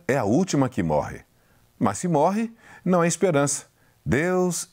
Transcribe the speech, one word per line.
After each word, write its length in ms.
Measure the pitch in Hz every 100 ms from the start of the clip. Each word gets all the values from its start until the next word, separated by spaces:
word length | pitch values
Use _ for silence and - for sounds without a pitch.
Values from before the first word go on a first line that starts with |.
| -
é 80 | 135
a 80 |
última 440 | 104 139 190 147 127
que 140 | -
morre. 380 | 82 73 69 - - _ _ _ _ _
Mas 200 | 151 -
se 100 | 180
morre, 440 | 151 165 208 226 - - -
não 160 | 175 180
há 60 | 170
esperança. 600 | - 196 143 143 - - _ _ _
Deus 640 | - 120 175 185 180 165 -